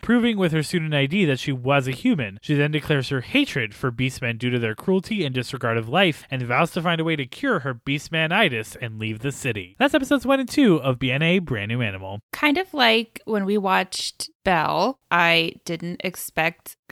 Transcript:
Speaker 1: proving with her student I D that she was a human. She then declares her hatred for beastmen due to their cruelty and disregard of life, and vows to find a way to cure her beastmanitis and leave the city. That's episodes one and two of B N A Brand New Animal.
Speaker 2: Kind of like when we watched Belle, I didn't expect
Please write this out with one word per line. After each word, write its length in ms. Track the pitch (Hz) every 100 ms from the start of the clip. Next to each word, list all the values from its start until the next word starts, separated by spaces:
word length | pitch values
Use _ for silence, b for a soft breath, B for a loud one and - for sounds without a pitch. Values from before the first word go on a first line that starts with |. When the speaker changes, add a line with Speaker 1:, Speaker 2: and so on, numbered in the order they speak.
Speaker 1:
proving 360 | - 240 233 208
with 140 | 175
her 120 | 156
student 300 | 143 180 156
I 120 | 147 139
D 180 | 202 160
that 140 | 131
she 140 | -
was 340 | 131 123 139 131
a 40 |
human. 480 | - 254 185 104 98
She 140 | - 143
then 160 | 147
declares 360 | 151 - 147 123
her 140 | 135
hatred 520 | - 269 277 135 110
for 160 | - 131
beastmen 480 | 117 131 - 120 113
due 120 | 123
to 100 | 123
their 160 | 113 110
cruelty 480 | - 190 - 214
and 100 | 143
disregard 440 | 127 120 127 120 117
of 100 | 113
life, 380 | 165 190 139 -
and 120 | 131
vows 300 | 120 127 170
to 100 | 185
find 180 | 170 165
a 60 | 160
way 100 | 156
to 100 | 131
cure 320 | - 277 190
her 200 | 131 123 - 143 -
beastmanitis 640 | 160 160 196 190 113 107 -
and 180 | 117 110
leave 200 | 110 107
the 120 | 139
city. 440 | - 131 104 90 -
That's 140 | 277
episodes 320 | 302 269 285 254
one 140 | 269
and 100 | 262
two 320 | - 247 160
of 180 | 131 123
B 120 | 131
N 100 | 135
A 180 | 165 190
Brand 300 | 151 113 101
New 120 | 123
Animal. 380 | 110 95 95 101 -
Speaker 2:
Kind 260 | - 302 294
of 160 | 381
like 480 | 294 233 226 226 - -
when 200 | 208 196
we 120 | 208
watched 720 | 190 185 185 - - - - _
Belle, 560 | 190 165 151 156 220 - _
I 420 | 175 170 165 165 - -
didn't 360 | 165 170 175
expect 760 | 185 - - - 165 - - - -